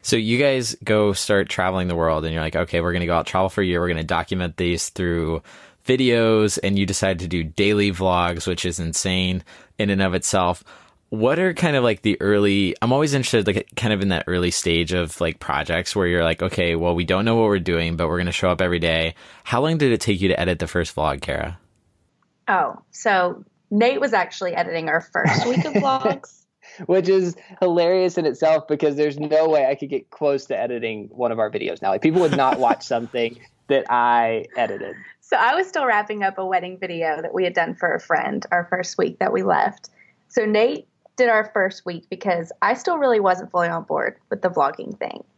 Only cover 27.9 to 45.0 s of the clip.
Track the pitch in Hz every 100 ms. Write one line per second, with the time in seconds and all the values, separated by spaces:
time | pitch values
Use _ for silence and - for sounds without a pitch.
27.9 | 185 185 175 156 147 160 160 156 147 151
28.9 | 143 151 143 151 156 160 156 135 139 139
29.9 | 135 - - 147 139 - 113 120 120 113
30.9 | 107 101 - 120 113 107 107 92 85 98
31.9 | 98 156 165 170 139 131 127 123 117 -
32.9 | 120 117 123 117 120 - _ _ 139 -
33.9 | 123 120 120 117 113 - - 117 101 -
34.9 | - - - _ - 233 311 370 330 262
35.9 | 214 208 214 196 190 190 185 180 185 185
36.9 | 170 160 151 165 185 180 180 165 - 175
37.9 | 170 - 170 - 139 - 175 175 185 180
38.9 | - 185 - 190 190 190 175 - - -
39.9 | _ _ _ _ - 214 214 233 302 -
40.9 | _ _ - 247 220 208 214 190 196 -
41.9 | 170 _ 180 208 175 165 - 196 262 -
42.9 | 330 277 220 196 180 - 180 170 165 -
43.9 | 156 110 - _ 202 185 175 139 - -
44.9 | -